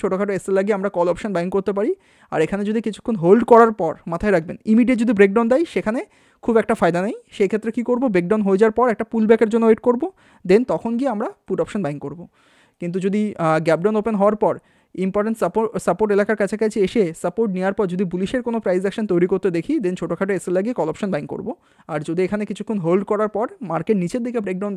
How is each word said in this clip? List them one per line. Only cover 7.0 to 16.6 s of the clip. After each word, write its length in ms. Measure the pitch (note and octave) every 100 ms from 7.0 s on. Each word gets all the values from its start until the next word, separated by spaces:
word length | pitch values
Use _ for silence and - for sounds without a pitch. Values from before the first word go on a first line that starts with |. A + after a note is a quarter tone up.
| G3
নেই। 100 | A4+ _ -
সেই 120 | F#3+
ক্ষেত্রে 200 | G#3+ A3+
কী 120 | A#3+ A3+
করবো, 160 | B3 C4
ব্রেকডাউন 280 | F3+ F3 G#3+ G3
হয়ে 120 | F#3+
যাওয়ার 140 | A3+ A3
পর 60 | B3
একটা 120 | G3+ A3
পুল 120 | A3+ A3
ব্যাকের 200 | A3+ A3+
জন্য 120 | A3+ A3+
ওয়েট 160 | A3 B3
করবো, 200 | A#3+ F4+ - _ _ F3
then 120 | G#3 B3
তখন 200 | D#3+ A3+ A#3
গিয়ে 100 | C4+ G#3
আমরা 120 | D#4 - -
পুট 120 | F3
অপশন 180 | D#3+ G#3+ D3
বাইং 120 | D3 C#3+
করবো। 180 | E3+ D3 _ _ _ _ -
কিন্তু 160 | F3 F#3 F#3+
যদি, 160 | G#3 G#3+
আহ, 260 | - D#3+ D#3 D#3
গ্যাপ 120 | D#3+
ডাউন 120 | G3 G#3+
ওপেন 140 | G#3+ G#3
হওয়ার 200 | G3+ G#3+
পর 180 | F#3 C3+ _ _ _ -
ইম্পর্টেন্ট 420 | F#3+ G#3 G#3+ A3+
সাপোর্ট, 260 | F3 A3 A3+ F#3 -
সাপোর্ট 240 | F3+ G#3+ G3+
এলাকার 220 | G3+ G#3+
কাছাকাছি 360 | G3 G#3